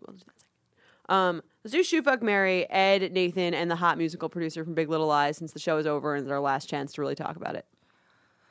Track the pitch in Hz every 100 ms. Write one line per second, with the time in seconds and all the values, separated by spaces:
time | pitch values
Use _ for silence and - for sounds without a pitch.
0 | - 190 - _ _ _ _ _ _ _
1 | - 190 185 170 - _ 220 285 370 320
2 | 254 254 220 202 190 185 - 196 190 196
3 | 190 185 180 180 175 160 170 170 175 156
4 | 165 175 160 175 160 160 160 165 156 160
5 | 156 147 143 156 160 156 - 156 156 147
6 | 147 143 131 139 143 135 - 147 139 -
7 | 139 143 - 156 - - - _ _ _
8 | _ _ _ _ _